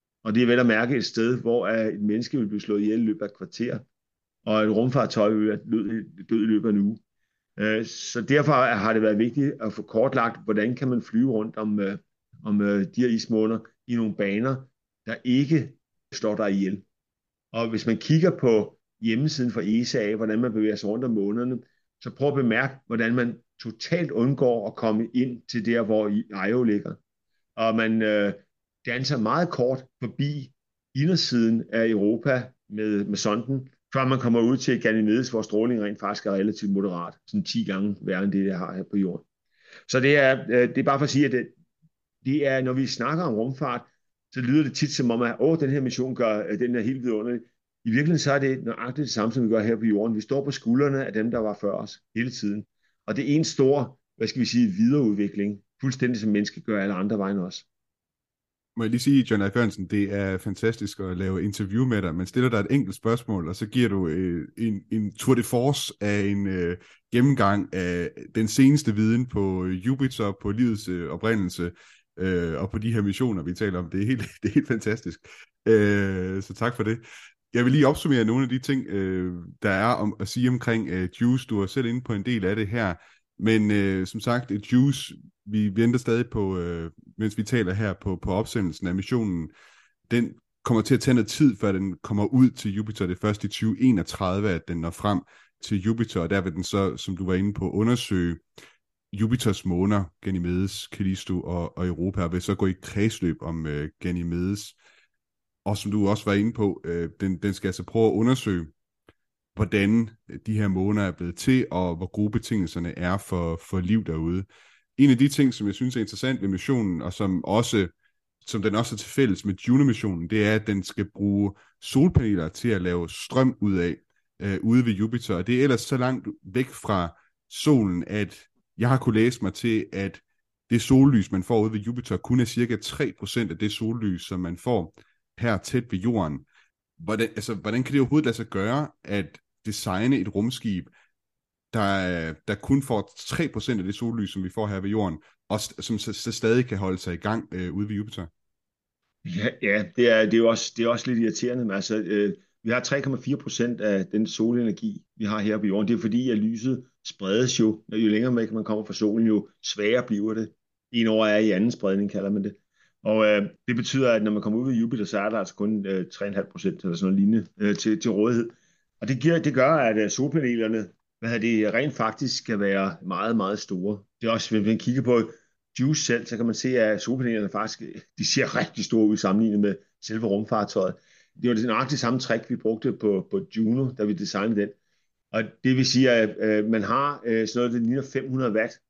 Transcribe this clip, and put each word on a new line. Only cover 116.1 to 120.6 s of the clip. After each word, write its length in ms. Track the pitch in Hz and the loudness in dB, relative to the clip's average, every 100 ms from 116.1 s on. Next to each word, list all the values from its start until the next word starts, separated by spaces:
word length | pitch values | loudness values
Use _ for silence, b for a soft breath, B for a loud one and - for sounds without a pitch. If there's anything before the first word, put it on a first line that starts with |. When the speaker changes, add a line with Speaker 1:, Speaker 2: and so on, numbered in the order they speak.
| 101 127 127 | -4 -4 -2
Speaker 2:
ved 60 | 98 | -2
missionen, 540 | 92 - 131 104 85 | -2 -2 0 0 -2
og 120 | 62 | -6
som 300 | - 101 92 | -4 -2 -2
også, 440 | - 104 117 113 87 - _ _ _ _ - | 0 0 2 2 0 -4 _ _ _ _ -10
som 140 | 113 | -4
den 140 | 104 104 | 0 0
også 200 | 120 110 | -2 -6
er 20 | |
til 120 | - | -4
fælles 360 | - 131 92 104 | 0 2 0 -4
med 80 | 92 - | -4 2
Juno-missionen, 600 | 131 139 107 107 87 82 | 4 4 2 -2 -4 -2
det 180 | 110 104 | 2 2
er, 80 | |
at 120 | 107 | 2